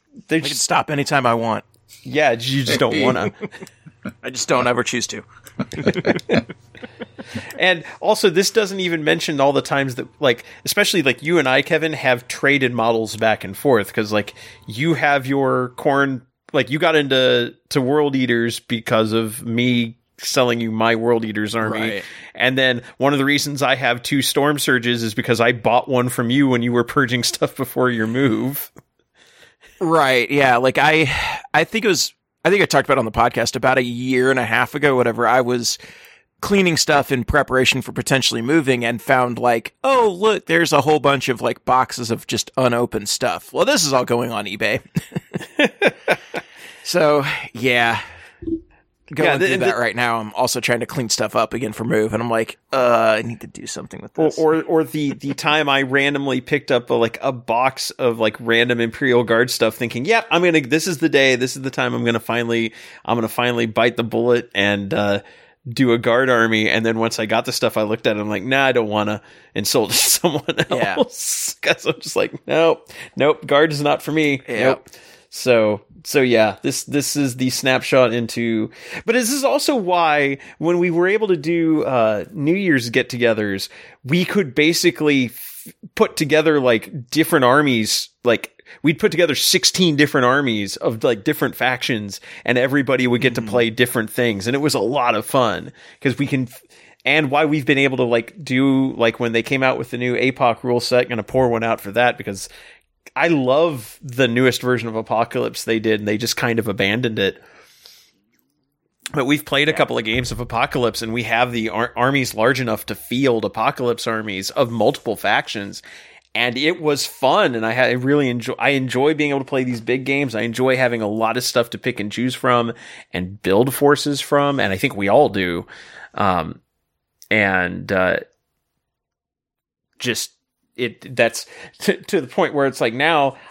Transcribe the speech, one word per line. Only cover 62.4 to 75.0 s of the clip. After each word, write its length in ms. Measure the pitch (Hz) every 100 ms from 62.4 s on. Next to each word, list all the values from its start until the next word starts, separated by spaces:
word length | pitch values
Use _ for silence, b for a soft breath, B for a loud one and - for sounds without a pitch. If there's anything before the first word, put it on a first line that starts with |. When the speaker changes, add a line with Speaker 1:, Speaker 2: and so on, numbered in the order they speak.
| 117 117 113 B B B
Speaker 1:
I'm 140 | - 120
gonna 100 | 113
finally 380 | - 123 120 117
bite 280 | 113 123 120
the 60 |
bullet 480 | 117 117 120 120 120
and, 380 | 101 101 101 98
uh, 280 | 104 101 101 B B B B 127
do 220 | 113 127
a 40 | 117
guard 300 | 120 120 131
army." 380 | 120 113 110 107
And 140 | 110 113
then 120 | 113
once 180 | 113 -
I 60 | 107
got 180 | 110 127
the 60 |
stuff, 260 | - 117 110
I 40 |
looked 220 | 104 113 123
at 100 | 104
it, 20 |
I'm 100 | 104
like, 140 | 104
"Nah, 220 | 117 135 135
I 60 |
don't 160 | 123 107
wanna," 320 | 107 104 104 B B B -
and 120 | 104
sold 220 | 131 101
it 40 |
to 40 | -
<laughs> 100 | -
someone 340 | - 170 147 - - -
Speaker 2:
Yeah. 240 | 135 98 90
Speaker 1:
else. 580 | - - - - - -
'Cause 240 | - - -
I'm 120 | -
just 160 | - -
like, 320 | - - -
"Nope, 440 | 151 165 - - B B -
nope, 300 | 143 151 143
guard 240 | 143 160
is 100 | 143
not 200 | 147 135
for 80 | -
me." 300 | 156 147 135 -
Speaker 2:
Yeah. 160 | 113
Speaker 1:
Nope. 260 | 131 131 - B